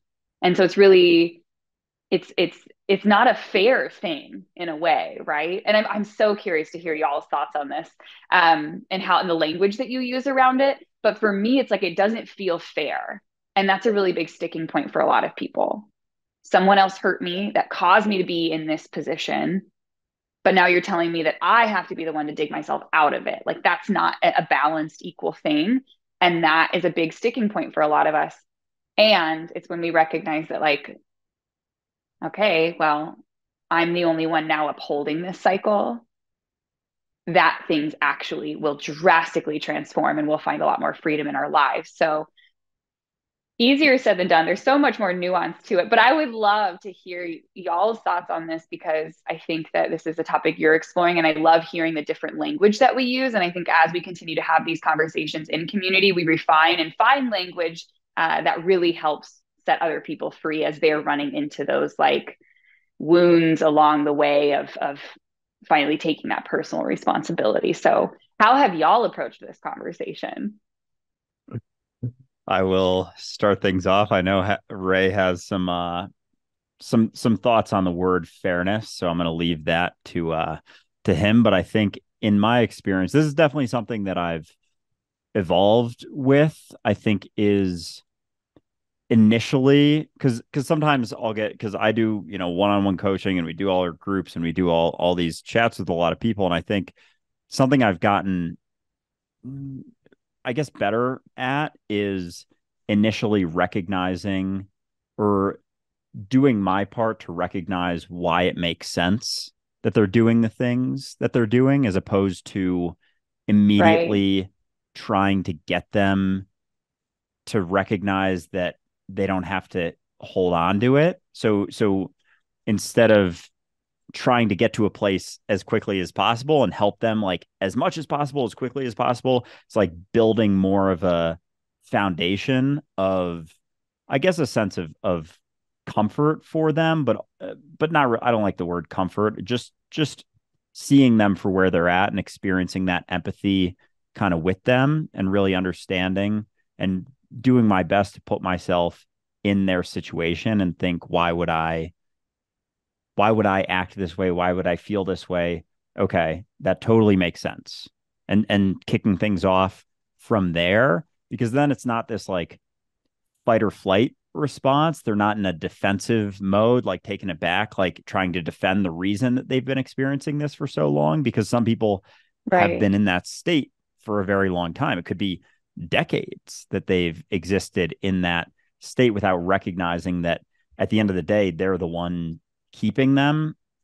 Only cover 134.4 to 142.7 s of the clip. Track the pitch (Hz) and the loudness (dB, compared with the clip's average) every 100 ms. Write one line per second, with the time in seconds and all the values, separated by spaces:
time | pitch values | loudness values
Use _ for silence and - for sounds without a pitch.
134.4 | 135 123 98 - 80 - 101 87 78 _ | -2 -2 -2 -4 -10 -6 -4 -4 -6 _
135.4 | _ _ _ _ - - 107 - 147 156 | _ _ _ _ -6 -2 -2 0 0 0
136.4 | - 160 156 151 160 160 123 107 - _ | -6 -2 0 2 0 0 -2 -4 -8 _
137.4 | 92 - 175 - 160 156 131 113 123 113 | -14 -14 -20 -6 -2 0 2 0 0 0
138.4 | 101 87 87 87 78 - 90 - 107 - | 0 -2 -4 -6 -6 -6 -4 -2 -2 -2
139.4 | 92 123 - _ _ - 147 - _ _ | -6 -6 -6 _ _ -4 -4 -6 _ _
140.4 | _ _ _ - - 139 131 110 101 90 | _ _ _ -14 4 6 6 6 4 2
141.4 | 101 92 92 87 87 90 101 98 - - | 0 2 2 2 2 2 0 -2 -8 -6
142.4 | 98 92 90 | -2 0 -2